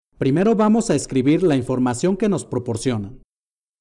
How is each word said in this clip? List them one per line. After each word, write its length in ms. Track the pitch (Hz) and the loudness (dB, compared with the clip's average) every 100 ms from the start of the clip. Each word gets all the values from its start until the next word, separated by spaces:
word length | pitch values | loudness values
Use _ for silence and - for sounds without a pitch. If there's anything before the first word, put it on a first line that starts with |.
| _ - | _ -4
Primero 380 | 135 147 214 | 0 2 2
vamos 360 | 208 214 226 214 | 2 4 2 2
a 40 | |
escribir 480 | 147 - 131 127 165 | -2 -2 0 2 2
la 140 | 185 135 | 2 0
información 600 | 117 127 127 120 175 190 | 0 -2 -2 0 -2 0
que 120 | 220 | 0
nos 160 | 160 | -2
proporcionan. 760 | - 123 120 110 131 113 98 - _ _ _ _ _ _ | -4 -6 -4 -4 -4 -4 -6 -14 _ _ _ _ _ _